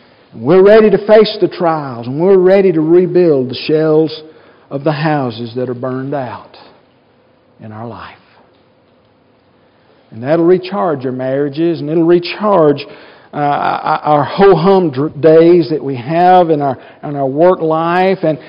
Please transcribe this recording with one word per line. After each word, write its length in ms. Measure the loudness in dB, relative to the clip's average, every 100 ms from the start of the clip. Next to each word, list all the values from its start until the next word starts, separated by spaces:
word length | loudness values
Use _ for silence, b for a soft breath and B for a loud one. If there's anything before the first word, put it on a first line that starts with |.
| b b b
And 100 | -8
we're 240 | 2 4 6
ready 240 | 6 6
to 80 | 2
face 400 | 4 4 4 0
the 100 | -4
trials, 580 | -2 -4 -4 -6 -10 -8
and 120 | -2
we're 200 | 2 4
ready 320 | 4 4 2
to 100 | 0
rebuild 680 | 2 2 2 2 2 2 -2
the 160 | -8 -4
shells 560 | -2 2 0 0 -4 -18 B B B B
of 160 | -6 -4
the 80 |
houses 600 | -4 -2 -2 -4 -8 -10 -8
that 100 | -8
are 60 |
burned 400 | -6 -8 -8 -8
out 420 | -8 -8 -12 -18 -20 -20 _ _ _ _ _ _ _ _ _
in 140 | -20
our 120 | -14 -14
life. 320 | -14 -18 -20 _ _ _ _ _ _ _ _ _ _ _ _ _ _ b b b b _
And 120 | -12
that'll 220 | -4 0 2
recharge 600 | 2 0 -6 -4 -4 -6
our 60 |
marriages, 720 | -6 -6 -4 -4 -4 -4 -4
and 80 | -4
it'll 160 | -2 2
recharge 800 | 0 -2 -6 -2 2 2 0 -6 B B B B
uh, 40 | -6
our 840 | -4 -2 -4 -4 -4 -4 0 -2
ho-hum 680 | -2 2 4 4 4 2 0
dr-, 300 | -4 -6 0
days 480 | 4 6 6 4 2
that 140 | -4
we 120 | -6 -8
have 540 | -6 0 4 4 4
in 120 | 0
our, 160 | -2 -6 B B
in 120 | -10 -6
our 120 | -4
work 340 | 2 2 2
life, 580 | -2 -2 0 0 0 0
and, 140 | -2 -4